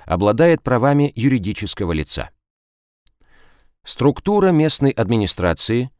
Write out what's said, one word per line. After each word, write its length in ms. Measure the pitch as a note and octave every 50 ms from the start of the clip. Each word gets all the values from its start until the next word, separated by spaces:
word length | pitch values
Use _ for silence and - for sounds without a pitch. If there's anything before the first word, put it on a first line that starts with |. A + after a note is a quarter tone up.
| -
обладает 580 | - F2+ F2 G2 G#2 G#2+ A2+ E3 F3 E3 D3+
правами 480 | - B2 B2+ A#2+ A#2 C#3 C#3+ C#3+ C#3+ C#3+ -
юридического 760 | - A2+ C#3 C3 A#2+ F2+ G2+ G2+ - G#2+ F#2+ - - G2+ E2+
лица. 380 | E2 D#2 D2 - - - - - _ _ _ _ _ _ _ _ _ _ _ _ _ _ _ _ _ _ _ _ _ - - _ _ _ _ _ _ _
Структура 680 | _ - - - - D3 - - - G3 G#3 G#3 F#3+ F#3+
местной 400 | F3 D3+ D#3 D#3 - - C#3 C#3
администрации – 1000 | - - A2 F#2+ A#2 A2+ G#2 F#2 - - F2+ F2 E2+ - - - A2 A#2+ B2+ C3+ -